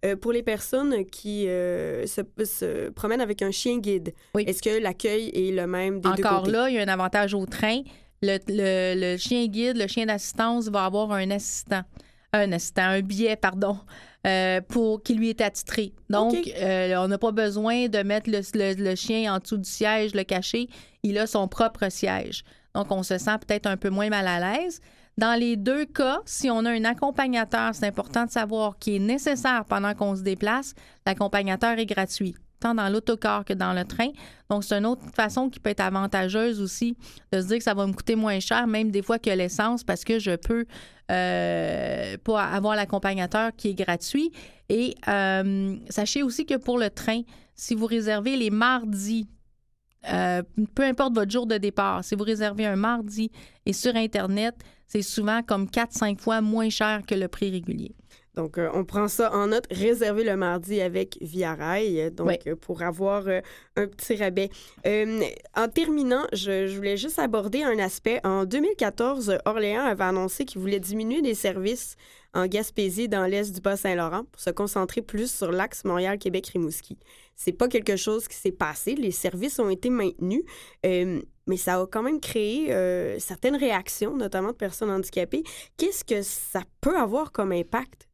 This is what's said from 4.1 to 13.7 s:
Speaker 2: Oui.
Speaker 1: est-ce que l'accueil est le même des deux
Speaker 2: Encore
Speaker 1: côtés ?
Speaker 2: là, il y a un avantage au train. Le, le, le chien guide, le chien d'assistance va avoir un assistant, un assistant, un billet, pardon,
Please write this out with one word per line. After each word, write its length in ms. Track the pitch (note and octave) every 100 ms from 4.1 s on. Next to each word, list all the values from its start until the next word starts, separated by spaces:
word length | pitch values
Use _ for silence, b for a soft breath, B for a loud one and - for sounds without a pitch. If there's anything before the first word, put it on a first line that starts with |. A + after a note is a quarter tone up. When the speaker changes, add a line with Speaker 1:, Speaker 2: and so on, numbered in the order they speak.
| b b
Speaker 2:
Oui. 100 | G#3 G#3
Speaker 1:
est-ce 160 | F#3
que 180 | A3 A3
l'accueil 500 | G#3 F3+ A3 G#3+ A3
est 160 | - F#3
le 160 | F#3+ F3
même 340 | F3+ F#3+ G3
des 80 | F#3+
deux 140 | F#3+
Speaker 2:
Encore 200 | G3+ F#3+
Speaker 1:
côtés ? 80 | F#3+
Speaker 2:
là, 180 | A3 C4
il 60 | A#3+
y 20 |
a 40 |
un 60 | G3+
avantage 460 | F#3 F#3 G#3 G3+
au 100 | G3+
train. 380 | F#3+ - G#3+ A#3+ C#4 B B _
Le, 160 | G3 G3 F#3+
le, 640 | G#3 F#3+ F#3 F#3 F#3 F3+
le 40 | F3+
chien 260 | - B3 A#3
guide, 280 | G#3 A#3+ A#3+
le 100 | G3
chien 180 | A#3 A3
d'assistance 640 | G#3 - - A3+ A#3+ A3
va 160 | G#3 F#3+
avoir 260 | G3+ G#3+
un 180 | G3+ F#3+
assistant, 520 | G3+ G#3 - - G3 F#3 B B B B
un 180 | G#3+ G3+
assistant, 320 | E3+ - -
un 180 | F#3 G3
billet, 340 | G3 G3+ A3+ G#3+
pardon, 400 | G3 F#3 G3